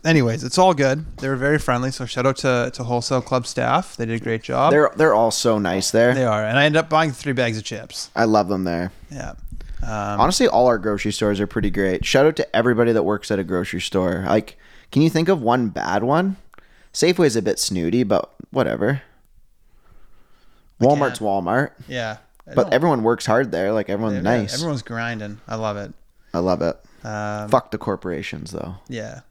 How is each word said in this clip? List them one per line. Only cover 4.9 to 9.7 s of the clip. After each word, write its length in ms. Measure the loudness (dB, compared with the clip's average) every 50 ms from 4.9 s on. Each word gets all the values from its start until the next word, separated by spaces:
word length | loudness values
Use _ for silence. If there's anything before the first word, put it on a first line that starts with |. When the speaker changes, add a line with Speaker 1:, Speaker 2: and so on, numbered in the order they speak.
| 2
Speaker 2:
they're 200 | 2 2 4 4
all 180 | 4 4 2
so 260 | 0 0 0 2 2 2
nice 320 | 0 0 -2 -2 -2 0
there. 240 | 2 4 4 4 4
Speaker 1:
They 100 | 2 2
are. 200 | 0 0 0 -2
And 120 | 0 2 2
I 40 | 2
ended 140 | 4 2 2
up 100 | 0 2
buying 220 | 2 2 2 0
three 220 | -2 -6 -6 -4
bags 260 | -2 0 0 -2 -2 -6
of 60 | -8
chips. 460 | -8 -10 -10 -12 -12 -12 -12 -12 -8 _
Speaker 2:
I 80 | 2 2
love 220 | 4 4 4 2 2
them 140 | -2 -2
there. 300 | -2 -2 -2 -4 -4 -6 -8 -14 -18 -16
Speaker 1:
Yeah. 220 | -12 -12 -10 -12 -12 -12 -14 -12 -12 -12 -12 -10